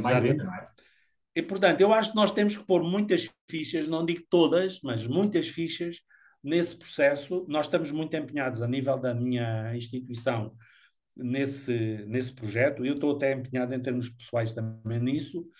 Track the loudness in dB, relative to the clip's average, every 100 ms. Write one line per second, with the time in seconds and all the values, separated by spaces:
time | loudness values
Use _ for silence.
0 | 2 4 4 2 -2 -10 -14 _ _ _
1 | _ _ _ -6 -4 2 4 6 6 6
2 | 4 4 4 4 2 2 2 2 4 0
3 | 2 2 0 -10 -10 -8 -4 -4 -2 -2
4 | 0 -2 2 6 6 6 2 -2 -4 -4
5 | 0 2 2 2 -2 -4 -4 -4 -6 -8
6 | _ _ _ _ -2 0 0 -4 -8 2
7 | 2 2 -2 -6 -2 -2 0 0 0 -4
8 | -4 -4 -4 -4 -4 -2 -2 -2 0 0
9 | -2 -2 -2 -2 -2 -4 -4 -6 -8 -10
10 | -8 -6 -2 -2 -4 -10 -20 _ _ _
11 | _ -10 -4 -2 -2 -4 -2 -2 -2 -4
12 | -4 -4 -4 -6 -4 0 0 0 -4 -2
13 | -2 0 0 -2 -4 -4 -2 -4 -4 -4
14 | -6 -10 -6 -4 -2 -4 -6 -8 -6 -2
15 | 0 -2 -4 -8 -12 _